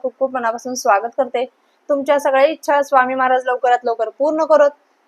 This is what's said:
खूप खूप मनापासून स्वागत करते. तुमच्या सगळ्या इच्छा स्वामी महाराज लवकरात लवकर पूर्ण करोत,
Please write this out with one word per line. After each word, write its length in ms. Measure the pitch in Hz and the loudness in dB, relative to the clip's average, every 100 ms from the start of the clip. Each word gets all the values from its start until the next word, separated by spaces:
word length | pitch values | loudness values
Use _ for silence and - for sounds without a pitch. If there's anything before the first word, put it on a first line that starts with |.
खूप 120 | 262 - | -6 -6
खूप 140 | 262 | -6
मनापासून 400 | 254 233 233 247 | -4 -6 -6 -8
स्वागत 380 | 247 240 196 233 - | -6 0 0 -2 -6
करते. 280 | 254 247 254 _ _ _ - | -4 -4 -6 _ _ _ -4
तुमच्या 300 | 285 269 285 | -4 0 0
सगळ्या 260 | 285 262 285 | 2 2 2
इच्छा 360 | 320 - 285 | 0 -2 -2
स्वामी 320 | 277 269 254 | 2 2 2
महाराज 300 | 262 254 254 262 | 0 0 0 0
लवकरात 320 | 254 247 247 | -2 0 0
लवकर 260 | 247 226 220 | 0 -4 -6
पूर्ण 340 | - 285 311 | -2 -2 0
करोत, 260 | 311 302 196 - _ _ | 2 4 2 0 _ _